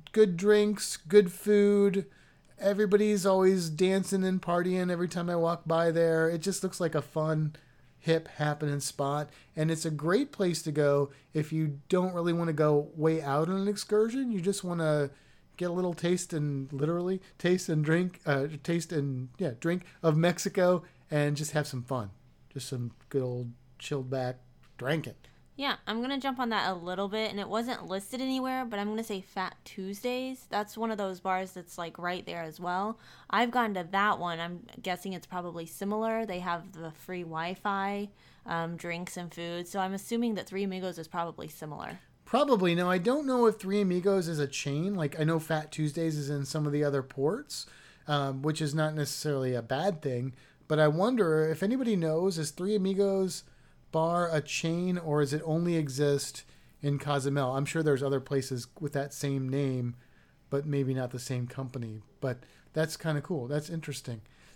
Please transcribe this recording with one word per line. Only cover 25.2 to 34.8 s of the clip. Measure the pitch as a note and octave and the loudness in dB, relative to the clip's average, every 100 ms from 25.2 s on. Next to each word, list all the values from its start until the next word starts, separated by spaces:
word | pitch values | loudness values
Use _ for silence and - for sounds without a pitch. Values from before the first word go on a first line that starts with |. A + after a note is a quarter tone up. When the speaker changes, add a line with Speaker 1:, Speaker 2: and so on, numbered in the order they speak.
| - - _ | -20 -20 _
Speaker 2:
Yeah, | - C4+ - - | -6 -4 -4 -4
I'm | A3 | -4
gonna | B3 C#4 | -2 -2
jump | C4+ C4 | -2 -2
on | A#3+ | -2
that | G#3+ E3 | 0 0
a | |
little | F3+ E3+ F3+ G3+ | -2 -4 -4 -2
bit, | G#3+ A3 | -2 -2
and | G3+ | -4
it | G3 | -4
wasn't | G#3+ A#3 - E3 | -4 -4 -6 -6
listed | F#3+ G3 B3+ | -8 -6 -6
anywhere, | C4 C4 B3+ C4 | -2 -2 -2 -4
but | A#3+ G3+ | -4 -4
I'm | G3+ | -4
gonna | A3 | -4
say | A3+ G3 | -4 -8
Fat | F#3+ - F#3 - | -8 -6 -8 -8
Tuesdays. | - - F#3+ G3+ B3 B3 C4 C4 - | -14 -10 -8 -6 -4 -4 -6 -8 -6
That's | G#3 G#3 - | -6 -4 -4
one | A3+ | -4
of | G#3 | -2
those | F#3+ F3+ | -4 -4
bars | F#3+ F#3 F#3 | -2 -2 -4
that's, | F#3 F3 - | -10 -14 -10
like, | E3+ E3 | -10 -6
right | F3 F3+ | -6 -6
there | F#3+ E3+ | -6 -8
as | D#3+ D3+ | -8 -8
well. | F3 F3+ G#3 A3+ - - - | -4 -2 -4 -6 -14 -20 -2
I've | G3 A#3+ | 0 2
gone | B3 A3+ | 2 0
to | F#3+ E3+ | -2 -2
that | F#3+ G#3 F#3+ | 2 2 2
one. | F3 E3 | -2 -4
I'm | E3+ F3 - - | -6 -10 -14 -10